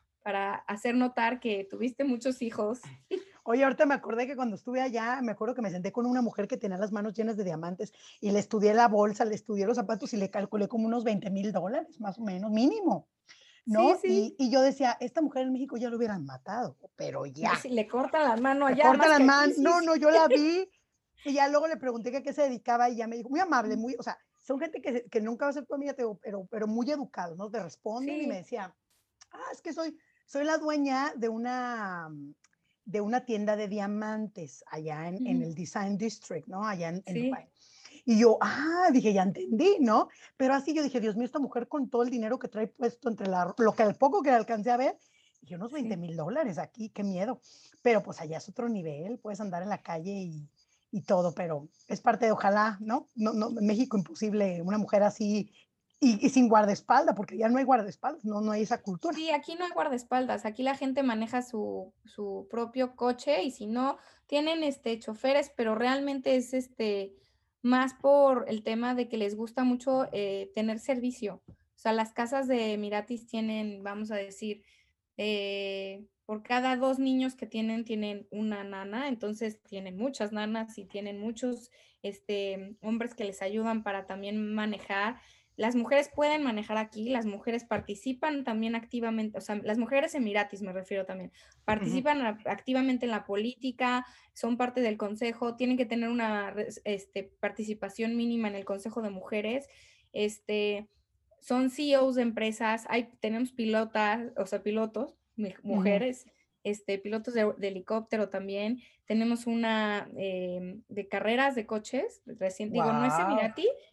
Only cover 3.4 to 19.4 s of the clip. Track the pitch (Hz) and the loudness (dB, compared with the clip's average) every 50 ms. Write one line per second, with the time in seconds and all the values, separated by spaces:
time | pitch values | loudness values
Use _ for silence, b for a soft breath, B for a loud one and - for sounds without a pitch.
3.4 | B 233 233 262 269 269 254 - 311 277 277 240 - - 226 226 254 247 285 240 | B 0 2 4 4 4 4 4 4 4 4 2 -2 -4 -4 -2 -2 -2 -2 -4
4.4 | 254 233 196 - - 247 247 254 262 262 220 226 220 233 254 277 254 233 202 - | -4 -4 -4 -6 -6 -4 -2 -2 -2 0 -2 -2 -2 -2 -2 -2 -2 -2 -2 -2
5.4 | 220 226 254 254 233 196 165 180 175 196 196 247 233 247 247 254 240 220 - - | -4 -4 -2 -2 -4 -4 -4 -4 -4 -4 -2 -2 0 2 2 2 0 0 -2 -2
6.4 | 202 202 262 190 - 202 185 180 208 208 214 214 208 220 190 - 220 226 220 196 | -4 -4 -4 -4 -4 -4 -4 -2 -4 -2 -2 -4 -4 -4 -4 -4 -2 -2 -2 -2
7.4 | 202 180 160 156 165 175 185 175 214 - _ B B B B B B 202 196 208 | -4 -4 -4 -4 -6 -6 -6 -6 -8 -10 _ B B B B B B 2 2 2
8.4 | 202 - - 214 202 208 214 226 240 233 214 208 208 214 208 - 247 214 220 233 | 2 2 2 4 6 6 8 8 6 6 6 6 4 4 4 2 0 0 -2 -4
9.4 | - - 214 202 196 202 240 247 226 196 220 190 233 226 - 208 196 190 - 208 | -6 -4 -2 0 2 2 2 0 0 -2 -2 -4 -4 -4 -2 -2 -2 -2 -2 -4
10.4 | 196 - - 208 202 196 - 220 220 226 226 240 220 240 208 185 - 202 196 196 | -4 -2 0 -2 0 0 0 0 0 0 0 0 0 0 0 0 0 -2 -2 -2
11.4 | 202 214 190 190 165 190 240 320 320 - - - 220 - 175 233 233 208 185 180 | -2 0 -2 -2 -2 -2 -2 -4 -4 -6 -8 -10 -8 -8 -6 -6 -6 -6 -4 -4
12.4 | 202 220 214 220 240 302 427 453 403 320 202 151 - _ _ _ _ b b b | -2 0 2 4 4 4 4 4 2 2 2 0 -2 _ _ _ _ b b b
13.4 | b b b b b 233 208 214 240 285 370 359 - 370 - - 214 233 - - | b b b b b 0 4 6 8 6 6 6 4 2 4 4 2 2 0 0
14.4 | 269 233 240 262 262 277 269 269 277 240 240 - 247 240 - 339 320 277 - 262 | 0 4 6 6 6 6 4 4 2 2 2 0 -4 -4 0 0 0 0 0 0
15.4 | 262 262 262 247 277 277 - 233 247 240 233 226 240 214 208 185 139 139 131 131 | -2 0 -2 -2 -4 -6 -6 -6 -4 -4 -2 -2 -2 -2 -2 -4 -6 -8 -12 -12
16.4 | - 185 196 240 240 165 127 _ - - _ - 160 147 135 135 139 143 127 147 | -10 -8 -6 -4 -4 -6 -6 _ -20 -20 _ -10 -8 -6 -6 -6 -6 -8 -6 -2
17.4 | 165 165 175 - - 262 247 226 214 - - 240 269 285 - 320 302 262 220 226 | 0 2 2 0 0 -2 0 0 0 0 0 -2 -2 0 2 2 4 4 2 2
18.4 | 247 269 269 277 285 277 254 254 302 277 262 - 302 311 311 285 269 269 277 277 | 2 2 2 4 4 2 4 6 8 8 8 8 8 8 8 10 10 8 8 8